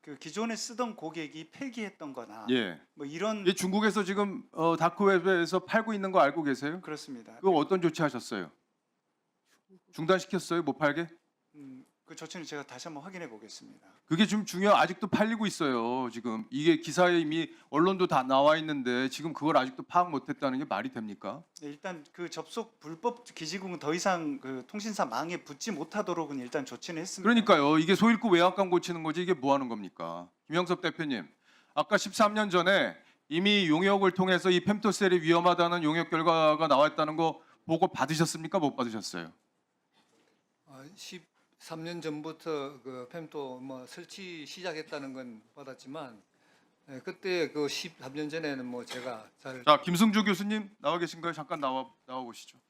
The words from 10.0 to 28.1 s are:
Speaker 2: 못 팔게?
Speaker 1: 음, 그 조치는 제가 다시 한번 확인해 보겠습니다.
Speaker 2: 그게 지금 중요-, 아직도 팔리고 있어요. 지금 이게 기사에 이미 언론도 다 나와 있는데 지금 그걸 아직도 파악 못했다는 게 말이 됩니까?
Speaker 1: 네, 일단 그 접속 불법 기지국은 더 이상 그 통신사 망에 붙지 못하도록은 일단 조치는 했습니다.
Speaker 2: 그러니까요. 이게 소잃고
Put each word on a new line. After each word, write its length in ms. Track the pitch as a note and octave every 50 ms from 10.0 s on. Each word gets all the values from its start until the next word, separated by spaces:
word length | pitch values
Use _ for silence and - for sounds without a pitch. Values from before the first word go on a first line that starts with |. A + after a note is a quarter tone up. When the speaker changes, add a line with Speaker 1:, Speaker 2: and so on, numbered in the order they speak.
| E3 D#3+ F#3+ F#3 F3+ - - F3+ - - E3+ E3+ E3+
Speaker 2:
못 160 | C#3+ C3 -
팔게? 280 | D#3 C#3+ C#3+ D#3 E3+ D#3+ E3+ _ _ _ _ _ _ _ _
Speaker 1:
음, 300 | D3+ C#3+ C3+ C3 B2+ C3 _ _ _ _
그 120 | _ D#3+
조치는 280 | - D#3+ D#3 - F3+ D#3
제가 180 | C3 D#3 D3 C#3
다시 240 | - B2+ B2+ - E3+
한번 160 | D#3+ C#3+ C#3+
확인해 240 | F#3+ F#3 F3+ F3 C3+
보겠습니다. 580 | A2+ G#2+ A2 G#2 - - - - - - _ - _ _ _
Speaker 2:
그게 200 | _ D#3 E3+ G#3+
지금 180 | E3 F#3 G#3+ G3
중요-, 300 | - - F3 F#3+ G#3 G3
아직도 320 | B2+ C#3+ E3 F#3 - -
팔리고 400 | F#3+ - - G#3+ A3 A3+ G#3+ A3
있어요. 640 | G3 - - E3 C#3+ B2+ A#2+ A#2 A#2 B2 C3 C3 A#2+
지금 340 | A2 A#2 A2 A#2+ A2 A2 A2 -
이게 300 | B2+ C#3 D3 E3 E3 D#3
기사에 400 | E3 D#3+ C#3 F3+ F#3 F3+ F3 E3+
이미 300 | E3 D3+ D#3 D#3+ E3 D#3+ - - - _
언론도 360 | - D3 E3+ F#3+ G3 F#3 F3+
다 160 | E3+ E3+ C#3 B2+
나와 340 | C3 C3+ C3+ C#3 D3 D#3 E3
있는데 500 | D#3+ D#3 D3+ C#3+ B2+ B2 B2 B2 C3 C3+
지금 240 | C3 - D3 E3 D3+
그걸 240 | - C#3+ D#3 D#3+
아직도 280 | C#3 B2+ C3 C3 - C#3+
파악 260 | _ - F3 F3+ F3+
못했다는 480 | D#3 C3+ - - C#3+ _ D3 C3+ B2+ C3
게 60 | D3+
말이 260 | C#3 G#2 G2 A2 C3 C3
됩니까? 500 | B2 A2 G#2+ G2+ - - G2+ A2 D3 E3+ _ _ - D3+
Speaker 1:
네, 60 | D3
일단 360 | D3 D3 _ F#3+ F3+ D#3+ C#3+ _ _
그 160 | - F3 E3
접속 500 | - E3 D3+ - - A#3 A3 A3+ _ _
불법 440 | - D3 E3 E3 - A#3+ A#3 - - - -
기지국은 440 | - D#3+ D3+ E3 G3 F#3 F#3+ F3+ D3+
더 160 | - D3 D#3+
이상 440 | F3+ - G3+ F#3 E3+ D#3+ D3+ C#3+ C3
그 240 | - C3 C3+ B2+ A#2+
통신사 400 | _ - G#3 G3 A3 G#3 F#3+ F#3+
망에 320 | C3 A2+ A#2+ D3 E3 F3+ D#3
붙지 320 | - - D3 C#3 - A3+ A3
못하도록은 680 | - D3+ - - G#3 G3+ - F3 E3+ D#3+ C#3+ C#3+ C3+
일단 280 | B2 B2 - D#3 C3+
조치는 340 | C3 B2 A#2 - - F3 D#3
했습니다. 220 | E3+ F#3 - - F#3
Speaker 2:
그러니까요. 520 | G#3 A#3+ A#3 G#3+ - F#3+ D#3 C#3+ C#3+ D#3 D#3
이게 160 | D#3 E3 F#3+
소잃고 340 | - G3 A3+